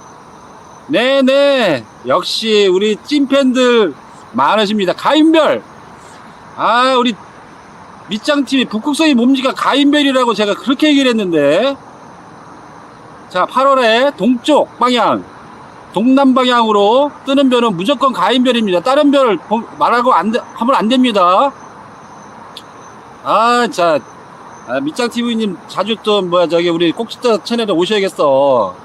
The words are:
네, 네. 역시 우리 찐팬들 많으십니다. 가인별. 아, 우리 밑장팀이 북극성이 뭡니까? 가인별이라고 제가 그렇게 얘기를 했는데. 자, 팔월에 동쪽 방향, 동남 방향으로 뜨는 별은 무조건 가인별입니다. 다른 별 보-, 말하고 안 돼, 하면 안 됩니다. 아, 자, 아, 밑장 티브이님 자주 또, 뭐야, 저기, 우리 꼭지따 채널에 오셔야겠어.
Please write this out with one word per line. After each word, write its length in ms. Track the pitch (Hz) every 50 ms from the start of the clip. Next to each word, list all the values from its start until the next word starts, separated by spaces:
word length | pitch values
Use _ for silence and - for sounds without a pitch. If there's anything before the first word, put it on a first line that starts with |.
| - - - - - - - - - - - - - - - - -
네, 360 | - 143 190 240 262 269 277
네. 600 | 262 254 269 277 285 285 277 262 233 185 147 120 107 - - - -
역시 640 | 120 135 175 185 - - - 214 226 214 208 202 190
우리 220 | 180 190 208 214 208 196
찐팬들 920 | - - 294 302 285 240 269 277 277 254 240 262 254 247 240 233 208 160 131 - - - - - - -
많으십니다. 600 | - 120 139 151 185 214 214 190 214 214 190 175
가인별. 680 | 160 - - 202 277 311 311 320 320 320 294 208 131 110 - - - - - - - - - - - - - - - - - - -
아, 380 | - 147 190 220 240 254 262 262
우리 200 | 247 240 247 208 - - - - - - - - - - - - - - - - - - -
밑장팀이 560 | 196 214 - - 294 285 269 - 269 269 240
북극성이 480 | - - 220 - 294 285 269 320 311 285
뭡니까? 380 | 226 240 254 277 262 240 262
가인별이라고 840 | - - - 175 226 277 285 285 285 294 285 277 262 262 247 233 220
제가 200 | 185 214 202 190
그렇게 320 | - - 220 285 - 302 302
얘기를 200 | 294 277 277 254
했는데. 640 | 240 220 208 185 165 151 143 143 151 185 240 277 277 - - - - - - - - - - - - - - - - - - - - - - - - - - - - - - -
자, 160 | - 185 180
팔월에 680 | - - 247 269 277 277 262 247 220 220 233 262 285 277
동쪽 600 | - 185 240 254 233 - 302 294 233 - - - -
방향, 440 | - 247 247 240 208 165 127 101 90 - - - - - - - - - - - - -
동남 400 | - 175 226 262 262 269 285 262
방향으로 760 | 254 262 254 247 247 240 233 220 208 202 202 202 233 262 294 285 - - -
뜨는 240 | 262 277 277 277 262
별은 260 | 247 240 240 233 190
무조건 360 | 165 190 233 285 233 277 269
가인별입니다. 680 | 220 180 175 202 240 262 247 254 240 240 220 202 180 170
다른 300 | 170 254 277 294 302 294
별 260 | 269 277 262 240 196
보-, 280 | 156 - - 208 226 208 - - -
말하고 360 | - 175 226 240 - 262 220
안 160 | 220 220 214
돼, 80 | 226 226 - - -
하면 200 | - 233 247 269
안 120 | 196 185 220
됩니다. 640 | 262 254 254 247 214 202 180 175 180 208 277 277 - - - - - - - - - - - - - - - - - - - - - - - - - - - - - - - - - - -
아, 420 | 131 165 202 226 240 240 240 240 202
자, 280 | 151 185 170 170 156 135 - - - - - - - - - - - - - 113
아, 120 | 123 135
밑장 280 | 135 151 311 - 240 233
티브이님 460 | - 233 240 240 233 220 220 202 175 - - -
자주 280 | - 156 190 208 226 -
또, 200 | - 214 208 202
뭐야, 240 | 185 175 175 180 175
저기, 220 | 156 170 165 170 175
우리 240 | 170 165 175 165
꼭지따 500 | 151 - 233 - - - - 247 220 196
채널에 300 | - - 233 233 226 208
오셔야겠어. 1040 | 185 156 180 180 214 208 196 185 - - 170 143 135 135 139 139 131 120 104 92 90 -